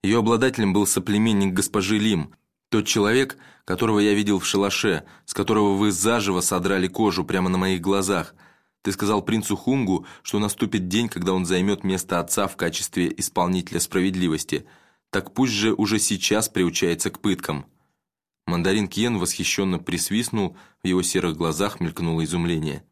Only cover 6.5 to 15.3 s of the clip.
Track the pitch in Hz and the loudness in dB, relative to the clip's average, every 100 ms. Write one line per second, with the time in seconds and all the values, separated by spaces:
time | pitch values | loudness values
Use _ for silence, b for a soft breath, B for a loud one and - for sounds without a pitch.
6.5 | 95 90 95 92 - 110 87 82 92 92 | 0 0 0 0 2 0 0 -2 0 0
7.5 | 92 95 92 90 98 95 92 82 - b | 0 0 0 0 0 0 -2 -2 -12 b
8.5 | b b b - 98 104 104 98 110 101 | b b b -6 -2 0 0 0 -2 0
9.5 | 98 - 135 107 92 B B - 104 104 | -2 0 0 2 -2 B B -4 -2 -2
10.5 | - 107 104 90 101 117 90 90 92 87 | -2 -2 -2 0 -2 -2 -2 0 0 0
11.5 | 90 95 98 95 95 - 87 82 - 98 | 0 2 0 -2 -2 -2 -2 -2 -2 -2
12.5 | - 85 80 - - 87 - - - 87 | -2 -4 -2 -6 -2 -2 -2 -4 0 0
13.5 | 92 87 85 - 95 92 92 90 78 - | 0 -2 -4 -2 0 0 0 0 0 -2
14.5 | 73 b b b b _ 98 - | -6 b b b b _ -6 -4